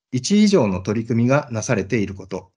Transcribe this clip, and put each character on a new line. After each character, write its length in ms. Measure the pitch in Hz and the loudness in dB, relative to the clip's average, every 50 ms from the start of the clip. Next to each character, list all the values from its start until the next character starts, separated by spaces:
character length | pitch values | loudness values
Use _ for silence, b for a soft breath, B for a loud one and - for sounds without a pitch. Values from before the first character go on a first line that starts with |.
| _ _ | _ _
一 300 | - 123 - - 202 208 | -6 -4 -2 2 4 4
以 60 | 214 202 | 4 4
上 180 | 202 170 117 | 4 4 2
の 140 | 101 92 92 | 2 0 -2
取 220 | 92 110 104 117 | -2 -4 -4 -4
り 40 | 113 | -2
組 180 | 120 117 117 120 | -2 0 0 2
み 40 | 123 | 2
が 200 | 135 147 147 135 | 2 0 0 -2
な 120 | 117 107 | -6 -6
さ 120 | - - 120 | -4 -2 -2
れ 100 | 101 95 | -2 -2
て 140 | 98 131 110 | -2 -2 -2
い 80 | 98 | -2
る 80 | 98 95 | -4 -6
こ 120 | 95 95 | -12 -12
と。 260 | - 95 90 - _ _ | -12 -12 -12 -12 _ _